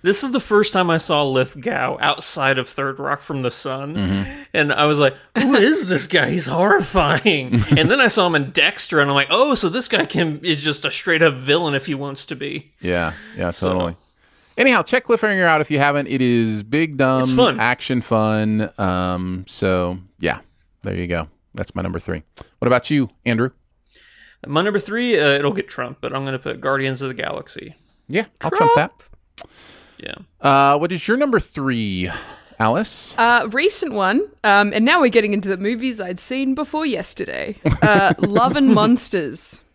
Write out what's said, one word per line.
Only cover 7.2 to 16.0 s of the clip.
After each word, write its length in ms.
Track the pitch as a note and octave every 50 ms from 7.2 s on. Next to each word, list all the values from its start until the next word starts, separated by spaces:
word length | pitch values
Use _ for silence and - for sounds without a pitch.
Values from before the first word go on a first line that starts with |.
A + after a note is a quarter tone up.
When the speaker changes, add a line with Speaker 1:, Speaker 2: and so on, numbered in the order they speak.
| - G#3+ E3+ C#3+ C3 B2 - A#2 G#2+
Speaker 2:
<laughs> 100 | - D3
Speaker 1:
And 140 | D#3 D#3 D#3+
then 100 | A#3 C#4
I 80 | C4 A3
saw 180 | - A3 F#3
him 80 | F3 E3
in 160 | D3 C#3 A#2+
Dexter, 500 | - E3 C#3+ F3 - - - - F3 D3+
and 100 | C#3+ C#3+
I'm 40 | C#3
like, 120 | C#3 C#3 C3+
"Oh, 260 | E3 G#3+ C4 D4 C4
so 140 | - - E3+
this 200 | E3+ F3 D3 -
guy 180 | - D3+ D#3
can, 360 | D#3 - - F3 D#3+ D3 D3+
is 200 | - E3+ D#3 C#3+
just 240 | C#3+ D#3 C#3+ D3 -
a 40 | C#3+
straight-up 440 | - - - F#3 E3+ D#3 E3 D#3 C#3
villain 400 | B2+ C3 C3+ D3 E3+ F3 D#3 C#3+
if 100 | C3+ C3+
he 100 | F3+ D3
wants 300 | C3+ C#3 C#3+ C3+ - -
to 80 | - D#3+
be." 380 | D3+ C#3+ C#3 C3+ D3 C#3+ _ _ _
Speaker 2:
Yeah, 320 | - F2+ F2 F2 E2+ D#2 D2+ - - - -
yeah, 140 | - F#2 F2
Speaker 1:
So 240 | E2+ - F#2+ F#2 F#2
Speaker 2:
totally. 220 | F#2 F2 E2+ E2+ _ _ _ _ _ _ _ _ _ _ _ _
Anyhow, 240 | - A#3 C4+ B3 G3 D#3+
check 200 | - - B3+ -
Cliffhanger 400 | - A#3 A3+ - G#3+ G3+ F#3+ F3+
out 160 | E3+ D#3+ D3+
if 100 | D3+ -
you 80 | D3 C#3+
haven't. 280 | C#3 C#3+ C#3+ C#3+